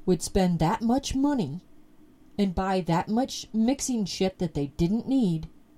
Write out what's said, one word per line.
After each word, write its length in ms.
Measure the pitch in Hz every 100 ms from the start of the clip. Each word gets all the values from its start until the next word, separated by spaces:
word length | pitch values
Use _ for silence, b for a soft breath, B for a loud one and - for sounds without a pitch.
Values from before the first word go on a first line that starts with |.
| -
would 160 | 170
spend 380 | - 208 185 165
that 220 | 160 214
much 340 | 226 262 - 262
money 500 | 285 277 143 165 - - - - - - - -
and 180 | 202 170
buy 240 | 190 190
that 280 | 170 - -
much 380 | 220 269 - -
mixing 520 | 214 226 277 - 233 190
shit 340 | - 185 -
that 140 | 180
they 140 | 147 143
didn't 400 | - 170 226 262
need 420 | 269 202 160 160 - -